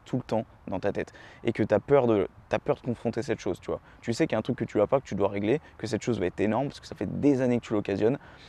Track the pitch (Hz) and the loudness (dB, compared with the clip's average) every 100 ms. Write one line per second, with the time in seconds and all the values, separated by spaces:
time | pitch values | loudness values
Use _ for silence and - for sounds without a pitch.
0 | - 127 - 110 - - - 95 101 98 | -6 -6 -2 -4 -4 -10 -8 -4 -2 -2
1 | 80 - - - - 113 107 104 - 139 | -6 -10 -20 -6 -2 0 2 2 4 4
2 | 120 107 - - - 110 - 143 - 113 | 6 4 2 -6 -4 -2 -2 -2 -4 -4
3 | 117 113 110 110 - - - - - - | -4 -4 -4 -4 -4 -6 -6 -8 -10 -10
4 | - 113 160 110 117 123 117 104 101 135 | -4 -2 0 0 -2 -4 -2 2 2 2
5 | - 101 98 101 101 147 - - 110 107 | 0 0 0 0 0 0 -4 -12 -6 -4
6 | - 110 90 - 101 110 143 - - - | -2 0 -2 0 0 0 -2 -8 -14 -8
7 | 98 90 139 131 127 120 - 107 101 101 | -6 0 2 4 2 0 0 -2 -2 0
8 | 107 143 - - | 0 0 -6 -20